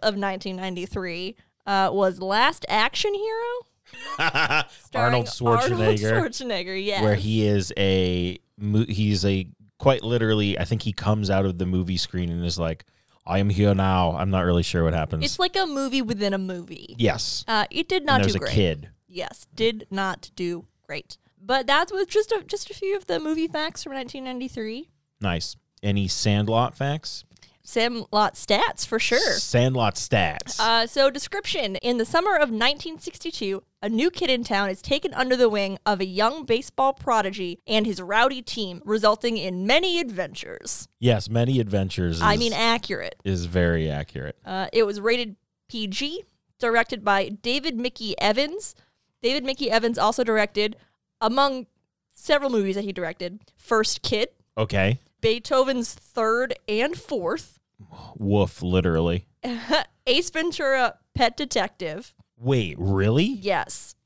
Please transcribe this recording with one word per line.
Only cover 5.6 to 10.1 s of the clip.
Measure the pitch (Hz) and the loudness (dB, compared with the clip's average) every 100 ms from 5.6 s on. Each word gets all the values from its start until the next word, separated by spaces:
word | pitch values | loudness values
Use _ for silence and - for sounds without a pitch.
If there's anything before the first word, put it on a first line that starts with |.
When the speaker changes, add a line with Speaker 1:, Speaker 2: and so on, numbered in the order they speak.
| 123 117 110 107 107 | 2 2 2 2 2
Speaker 1:
Arnold | 113 - | 2 0
Schwarzenegger, | - 254 196 180 190 202 | -4 -4 -4 -4 -4 -2
yes. | 196 | 2
Speaker 2:
Where | 208 101 | 2 2
he | 101 110 107 | 2 2 4
is | 104 92 - | 2 0 0
a | 98 95 90 90 87 90 _ - | 2 4 2 0 -2 -6 _ -6
mo-, | 101 107 117 | 0 2 2
he's | 95 107 98 98 | 2 2 2 2
a, | 95 90 - _ - | 0 -2 -12 _ 0
quite | 139 131 | 2 2
literally, | 110 | 2